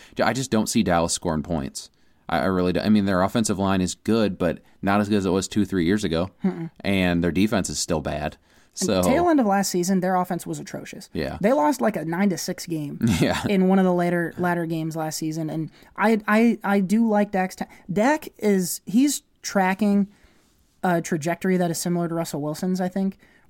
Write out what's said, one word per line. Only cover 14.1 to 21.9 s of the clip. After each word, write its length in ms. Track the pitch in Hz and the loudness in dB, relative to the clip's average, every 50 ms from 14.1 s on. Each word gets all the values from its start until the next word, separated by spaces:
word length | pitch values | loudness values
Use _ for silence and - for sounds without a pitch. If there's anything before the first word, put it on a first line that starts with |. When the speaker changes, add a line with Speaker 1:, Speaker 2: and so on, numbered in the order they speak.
| 175 175 170 160 - - | 0 0 -2 -2 -4 -2
Speaker 2:
latter 280 | 180 175 175 175 170 165 | -2 -2 0 -2 -2 -4
games 280 | 165 160 160 160 156 | -4 -4 -4 -6 -6
last 220 | 165 156 156 156 - | -6 -6 -6 -6 -6
season. 320 | 165 156 156 160 160 156 | -6 -6 -4 -4 -6 -4
And 200 | - 160 160 - - - - - _ - | -4 -6 -6 -8 -10 -18 -20 -20 _ 0
I, 240 | 190 214 226 214 214 - | 2 2 2 2 2 2
I, 300 | 208 220 226 240 220 - - | 2 4 4 4 2 2 0
I 160 | 190 202 202 | 0 2 2
do 300 | 196 170 202 226 233 226 | 2 2 2 2 2 4
like 220 | 208 208 208 208 | 4 2 2 2
Dak's 240 | - 185 185 185 - | 0 -2 -2 -2 -6
ta-, 100 | - 214 - - - - - | -8 -12 -12 -12 -20 -10 -4
Dak 380 | 170 180 214 262 302 311 - - - - | -2 2 2 2 2 0 -2 -10 -12 -2
is, 420 | - 208 202 190 185 165 - - - | 0 2 2 2 2 -2 -4 -8 -8
he's 380 | - 175 240 269 294 269 - - _ _ _ | 0 2 4 4 4 2 -2 -8 _ _ _
tracking 640 | _ - - 202 185 185 190 190 214 202 202 202 196 196 - _ _ _ _ _ _ _ _ _ _ _ _ _ - | _ -4 -2 0 0 0 0 0 2 2 4 2 2 0 -4 _ _ _ _ _ _ _ _ _ _ _ _ _ 0
a 180 | 185 175 170 | 0 0 0
trajectory 560 | 165 - 185 165 143 175 170 - - 190 185 180 | 0 -2 -4 -4 -2 -4 -4 -2 0 0 2 2
that 140 | 180 170 | 2 0
is 60 | 165 - | -2 -2
similar 280 | - 175 | -2 -2